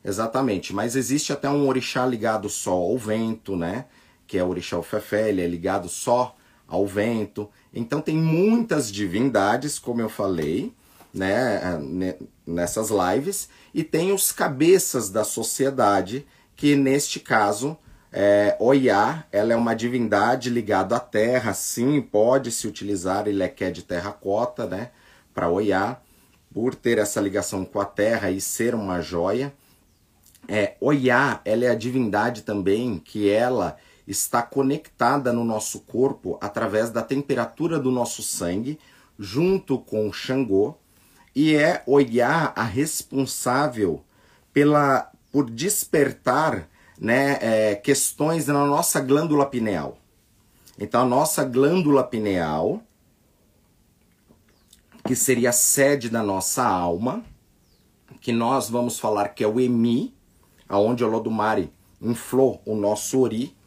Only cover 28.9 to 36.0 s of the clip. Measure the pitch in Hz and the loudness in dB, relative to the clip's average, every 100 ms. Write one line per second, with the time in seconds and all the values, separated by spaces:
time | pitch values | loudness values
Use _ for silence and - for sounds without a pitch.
28.9 | 90 80 87 90 113 139 - _ _ _ | -4 -4 -2 0 -2 -4 -10 _ _ _
29.9 | _ _ _ _ _ - 104 101 - 117 | _ _ _ _ _ -6 -2 -2 0 2
30.9 | 147 127 123 139 113 - 110 123 113 117 | 2 4 4 2 0 0 2 2 0 0
31.9 | 127 113 104 117 110 - 104 95 104 123 | 0 0 0 0 -2 -4 -2 0 0 0
32.9 | 90 - 107 101 107 123 123 98 - _ | -6 -8 -2 2 4 2 0 -2 -6 _
33.9 | _ - - - 120 - 139 135 151 - | _ -10 -6 -2 -2 -2 0 0 -2 -6
34.9 | - 120 143 127 117 117 107 - 107 - | -2 0 2 0 0 0 -2 -4 -10 -6
35.9 | 110 | 0